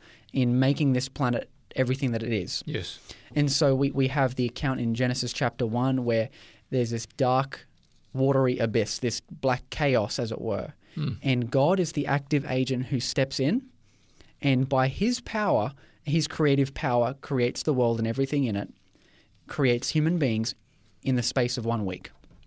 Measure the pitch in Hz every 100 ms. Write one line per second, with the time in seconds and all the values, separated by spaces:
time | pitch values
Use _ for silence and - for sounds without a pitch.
0 | - - - 135 123 123 135 143 139 127
1 | 131 - 127 120 - - - - 123 135
2 | 131 113 113 107 - - - 131 92 -
3 | - - - 147 147 - 143 131 139 139
4 | 131 143 131 131 120 - 135 131 117 113
5 | 127 123 120 - 123 - 117 117 131 131
6 | 120 113 110 - - - - 131 117 117
7 | - - 127 127 135 - - _ _ _
8 | _ 131 135 135 127 127 113 113 104 -
9 | 120 - - - 131 120 - - 143 120
10 | 101 - 113 - 110 98 - - _ -
11 | 143 - 139 123 113 135 147 190 165 143
12 | 135 139 139 147 139 131 131 123 127 131
13 | - 139 135 - 135 240 - _ _ _
14 | _ _ - - 143 131 135 131 131 -
15 | 214 247 - 220 208 120 120 - - _
16 | - 160 143 - 147 139 135 - 143 123
17 | 120 135 - 135 120 - - 127 120 113
18 | 113 123 135 147 123 101 104 - _ _
19 | _ _ _ _ - - 131 120 - 156
20 | 156 175 135 110 113 - _ _ _ _
21 | 135 123 - 135 123 - 113 113 98 92
22 | - - - -